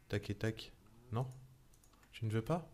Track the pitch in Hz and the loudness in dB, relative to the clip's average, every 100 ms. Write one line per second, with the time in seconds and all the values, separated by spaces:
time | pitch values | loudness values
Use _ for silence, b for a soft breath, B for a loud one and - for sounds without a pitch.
0 | - 104 - 101 - - - - - - | -2 -2 0 0 0 0 -6 -14 -20 -16
1 | - 110 127 - - - - - - - | -2 0 0 -4 -14 -20 -20 -20 -20 -20
2 | - - 113 113 110 170 160 | -16 -4 0 2 4 2 0